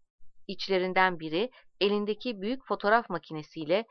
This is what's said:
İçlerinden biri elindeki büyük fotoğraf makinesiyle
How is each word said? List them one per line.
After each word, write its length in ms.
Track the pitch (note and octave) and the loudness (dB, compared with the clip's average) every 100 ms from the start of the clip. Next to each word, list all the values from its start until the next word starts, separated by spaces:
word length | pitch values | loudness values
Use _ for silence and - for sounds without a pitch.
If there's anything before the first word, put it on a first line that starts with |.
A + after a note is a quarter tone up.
| _ _ - - - | _ _ -16 -14 -10
İçlerinden 720 | G3 - F#3+ F#3 F3+ F#3 E3 | -8 0 0 2 4 2 2
biri 320 | D#3 E3 B3+ - - - | -2 -2 -2 -6 -20 0
elindeki 640 | G3+ G#3 G#3 G#3 B3+ G3+ | 2 2 0 -4 -4 -4
büyük 260 | G3+ C4 - | -4 -4 -4
fotoğraf 420 | G3+ G3+ A#3 A3+ | -2 4 4 2
makinesiyle 760 | E3+ - D#3 D3+ D#3+ D3+ F#3+ A3+ | -6 -6 -10 -10 -8 0 0 0